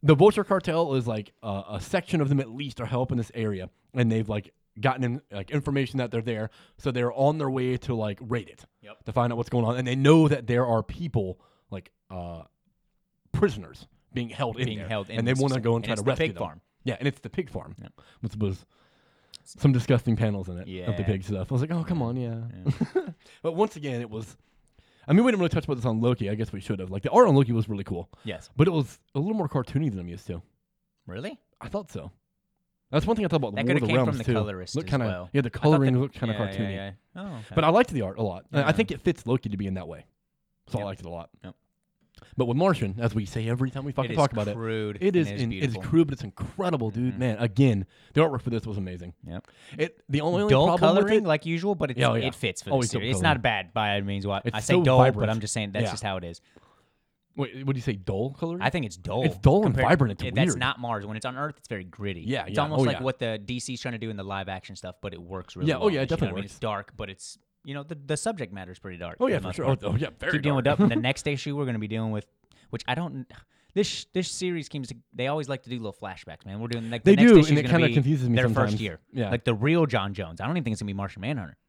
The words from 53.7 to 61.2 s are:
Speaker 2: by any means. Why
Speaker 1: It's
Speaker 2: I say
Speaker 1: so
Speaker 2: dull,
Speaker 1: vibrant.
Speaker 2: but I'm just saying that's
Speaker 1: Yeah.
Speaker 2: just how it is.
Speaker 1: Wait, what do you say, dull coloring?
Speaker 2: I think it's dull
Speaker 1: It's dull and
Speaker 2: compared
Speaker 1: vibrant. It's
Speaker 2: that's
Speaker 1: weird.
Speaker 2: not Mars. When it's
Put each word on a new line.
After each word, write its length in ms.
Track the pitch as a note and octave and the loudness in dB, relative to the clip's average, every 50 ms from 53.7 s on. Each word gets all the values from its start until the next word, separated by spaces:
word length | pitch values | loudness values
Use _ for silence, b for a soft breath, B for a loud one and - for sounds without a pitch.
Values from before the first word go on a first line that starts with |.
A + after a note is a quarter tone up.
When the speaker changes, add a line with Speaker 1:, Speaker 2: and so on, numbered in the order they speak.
| _ | _
Speaker 2:
by 180 | A2 G#2+ G#2 G2+ | -2 0 0 0
any 80 | G2+ G2 | 0 -2
means. 200 | G2 G2+ G2 F#2+ | -2 -4 -4 -2
Why 160 | G2+ G2 G2 - | -2 -2 -2 -2
Speaker 1:
It's 100 | A#2+ G#2+ | -4 -4
Speaker 2:
I 40 | G#2+ | -4
say 140 | G#2+ - - | -6 0 2
Speaker 1:
so 80 | F#3 F3 | 4 4
Speaker 2:
dull, 140 | C#3 C3 C3 | 6 8 8
Speaker 1:
vibrant. 300 | B2+ B2+ A#2+ G#2 A2+ G#2+ | 6 6 6 2 0 0
Speaker 2:
but 20 | |
I'm 100 | A2 A2+ | 0 -2
just 140 | G#2 G#2 - | -2 -4 -4
saying 180 | A#2 G#2+ G2+ G2 | -4 -4 -4 -2
that's 120 | G#2 A2+ | -2 -2
Speaker 1:
Yeah. 60 | G#2 E2+ | -2 -2
Speaker 2:
just 100 | - - | -4 -4
how 160 | G#2 F#2+ F#2 | -4 -4 -4
it 60 | F2 | -6
is. 160 | E2+ E2+ - b b b b b b b b b b b b b _ _ _ _ _ _ | -8 -12 -14 b b b b b b b b b b b b b _ _ _ _ _ _
Speaker 1:
Wait, 300 | - C#3 A#2+ F2+ C3 C3+ | -6 -6 -6 -6 -8 -4
what 80 | C3+ C3+ | -4 -4
do 40 | C3 | -2
you 40 | A#2 | -2
say, 100 | - A#2 | -4 -6
dull 380 | G2 F#2 - G2 F#2+ A2+ C3+ C#3 - | -4 -4 -6 -4 -2 -4 -4 -4 -6
coloring? 240 | - E3 E3+ F3 F#3 | -6 -6 -4 -2 -2
Speaker 2:
I 80 | C3 | -2
think 160 | - F3+ C#3+ | -2 -2 -4
it's 100 | G#2+ F2 | -4 -8
dull 260 | - F2+ - F2+ A#2 D3 | -10 -10 -6 -4 0 0
Speaker 1:
It's 140 | E3 - | 0 0
dull 200 | - - - C#3+ | 6 6 6 8
and 80 | G3+ G#3+ F#3 A#2+ | 8 4 4 2
Speaker 2:
compared 140 | - B2+ G#2+ | 2 4 4
Speaker 1:
vibrant. 340 | E3 E3 C#3 A2+ G2 - - | 4 4 4 2 0 -4 -6
It's 120 | B2+ - | -4 0
Speaker 2:
that's 120 | - - F3+ - | 2 2 2 2
Speaker 1:
weird. 60 | A#2+ | 0
Speaker 2:
not 220 | B2+ C3 C#3 A#2+ | 0 -2 -2 -4
Mars. 240 | B2 A#2 A#2 G#2 G2+ | -4 -4 -4 -4 -6
When 140 | G2+ G#2+ | -8 -10
it's 80 | A2 | -8